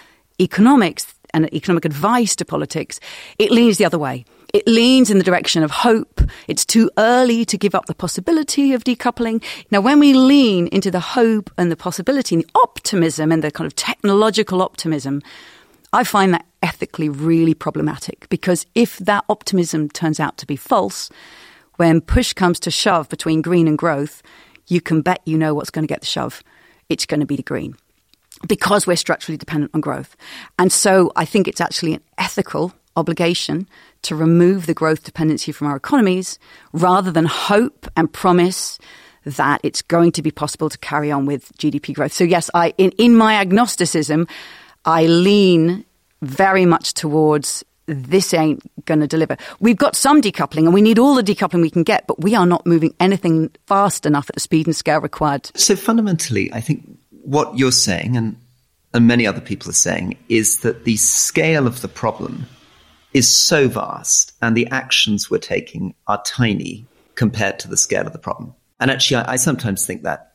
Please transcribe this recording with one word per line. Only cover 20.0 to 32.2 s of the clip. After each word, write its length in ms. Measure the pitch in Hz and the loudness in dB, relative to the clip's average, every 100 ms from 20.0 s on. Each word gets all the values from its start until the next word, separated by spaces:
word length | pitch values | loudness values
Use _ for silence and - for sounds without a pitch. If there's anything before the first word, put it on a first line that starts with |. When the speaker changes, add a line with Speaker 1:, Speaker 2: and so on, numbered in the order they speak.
| 160 156 | -4 -2
Speaker 1:
out 180 | 151 - | -4 -6
to 80 | - | -10
be 120 | 143 | -8
false, 520 | - 233 180 - - - - - - _ _ - | -2 0 0 -6 -14 -16 -20 -20 -20 _ _ -2
when 240 | 170 160 | 2 2
push 320 | - 247 254 | 2 0 0
comes 260 | - 185 175 | 0 0 0
to 120 | - | -4
shove 360 | - 214 175 143 | -2 0 0 -2
between 340 | - 170 160 | -6 -2 0
green 280 | 160 180 165 | 2 2 2
and 80 | 151 | 2
growth, 440 | 170 143 147 - _ - _ _ - | 0 -2 -4 -10 _ -20 _ _ -4
you 140 | 175 | -2
can 200 | - 160 | 0 0
bet 200 | 151 180 | 0 -2
you 140 | - 160 | -2 -2
know 160 | 156 | 0
what's 180 | 147 - | -2 -6
gonna 160 | - 156 | -6 -6
get 140 | - | -6
the 60 | - | -8
shove. 360 | - 131 - _ _ _ _ - | -6 -8 -10 _ _ _ _ -8
It's 160 | 156 - | -6 -4
gonna 200 | 151 139 | -4 -4
be 120 | 139 | -6
the 40 | |
green, 340 | - 135 127 127 _ _ _ _ _ - - | -6 -8 -8 -14 _ _ _ _ _ -10 -4
because 380 | 208 196 208 196 | -2 0 0 0
we're 120 | 175 | -2
structurally 400 | - 165 - 156 | -2 -4 -6 -12
dependent 340 | - 156 147 | -6 -4 -4
on 80 | 156 | -4
growth. 340 | 147 135 135 _ - - - - | -4 -6 -10 _ -20 -20 -8 0
And 120 | 185 | 2
so 400 | - 208 190 175 - | 2 4 4 4 2
I 100 | 165 | -2
think 220 | 214 185 | 0 0
it's 140 | - | -2
actually 320 | 170 - 165 | -6 -4 -6
an 80 | 156 _ | -6 _
ethical 560 | - | -10